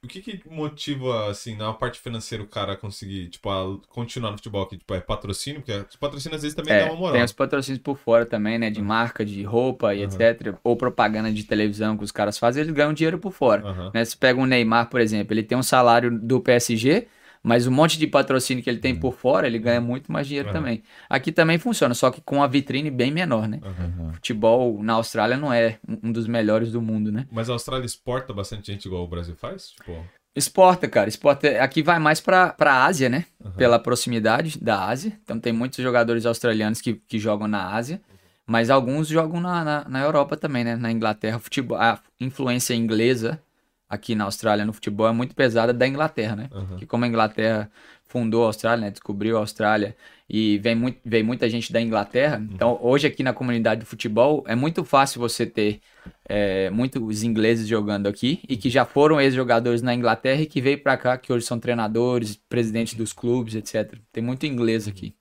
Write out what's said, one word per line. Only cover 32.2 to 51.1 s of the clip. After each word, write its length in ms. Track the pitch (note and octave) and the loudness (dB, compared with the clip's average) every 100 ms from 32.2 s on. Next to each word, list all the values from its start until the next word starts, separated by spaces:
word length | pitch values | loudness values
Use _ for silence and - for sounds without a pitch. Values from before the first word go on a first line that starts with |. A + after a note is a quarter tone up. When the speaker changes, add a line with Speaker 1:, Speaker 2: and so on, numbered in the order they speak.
Speaker 2:
pra, 300 | - F#3 F3+ | 4 4 4
pra 340 | - D3 C3 | 4 4 6
Ásia, 240 | C3+ F3 C3 | 4 4 0
né? 160 | C3 F3 _ | 0 -4 _
Speaker 1:
Aham. 100 | G#2+ | -16
Speaker 2:
Pela 260 | F#2 B2 A#2 | 2 6 6
proximidade 840 | A#2 A#2+ - A#2 G#2+ A#2 D#3+ D3 | 4 -2 0 0 2 2 0 -4
da 220 | A2+ G2+ | -2 0
Ásia. 340 | F#2+ B2+ G3+ G#3+ | 0 -4 -6 -10
Então 160 | - A2+ | -10 -6
tem 100 | A#2+ | -2
muitos 320 | A2+ B2+ - | -2 -4 -4
jogadores 440 | B2+ A#2+ A#2 A#2 A#2 | 0 2 2 2 0
australianos 560 | A2+ B2 A2 G#2+ A#2 | 0 0 0 0 -2
que, 100 | - G#2+ _ | -4 -6 _
que 100 | A2+ | -6
jogam 300 | G#2+ G#2 G#2+ | -2 -2 -2
na 240 | G#2 F#2 | -4 -4
Ásia, 280 | G#2 A#2+ F#3 _ _ _ _ - | -6 -6 -10 _ _ _ _ -2
mas 220 | A#2 A#2 | 0 4
alguns 400 | C3+ A#2+ C#3+ D3+ | 4 4 -2 0
jogam 320 | D#3 D#3+ E3+ | 0 0 -2
na, 240 | F3+ F3 | -2 -2
na, 240 | D#3 D3 C#3+ | -2 -4 -4
na 120 | C3 | -2
Europa 340 | C#3+ D#3 C#3+ D#3 | 2 2 0 -2
também, 260 | D#3 C3 | -4 -2
né? 140 | A#2 A#2 | -2 -2
Na 160 | A#2 | -2
Inglaterra. 460 | A2+ A2 G#2+ A2 A2+ | 0 0 0 -2 -4
Futebol, 400 | - - A#2+ A2 | -6 -6 -4 2
a 200 | A2+ G#2 _ _ | 2 2 _ _
influência 540 | B2+ C3 C3 B2 - | -8 -4 -2 -2 0
inglesa 640 | A#2+ A2+ A2 A#2 B2+ A2+ D#3+ _ _ _ _ _ | 0 0 2 4 2 -2 -6 _ _ _ _ _
aqui 260 | G#2 - | -12 -4
na 80 | A2 | -2
Austrália 420 | G2+ - A2+ G#2 | -2 -2 0 2
no 80 | G#2 | 0
futebol 360 | G#2 - G#2 A2 | -4 -6 0 2
é 40 | |
muito 220 | A2+ B2+ | 2 -4
pesada 380 | - C3+ A2+ A#2 | 0 2 4 2
da 120 | A#2+ | 2
Inglaterra, 520 | B2+ C3+ D#3 - A2 G#2+ | 0 0 -2 -2 -4 -4
né? 120 | C3 | -8
Speaker 1:
Aham. 240 | G2+ F#2+ F2+ | -10 -10 -10
Speaker 2:
Que 100 | G#2 | -4
como 180 | A#2+ | -2
a 40 | A#2+ | 0
Inglaterra 600 | A2+ A2 - A2 A2 G#2+ _ - - _ | 2 0 2 0 0 -4 _ -20 -20 _
fundou 380 | B2 A2+ A2+ | -4 0 2
a 20 | A#2 | 2
Austrália, 380 | G#2+ A2+ A#2 | 0 0 0
né? 60 | G#2 | -2
Descobriu 440 | G2 - G2+ G#2 A2+ | -8 -10 -4 0 0
a 40 | |
Austrália 560 | G#2+ - G#2 G#2+ G2+ - - _ _ | -2 -2 2 2 0 -6 -20 _ _
e 300 | G#2 A2 G#2 | -2 2 2
vem 180 | G#2+ A#2 | 2 0
muito, 240 | B2 A#2 | -2 -6
vem 200 | A#2+ | 0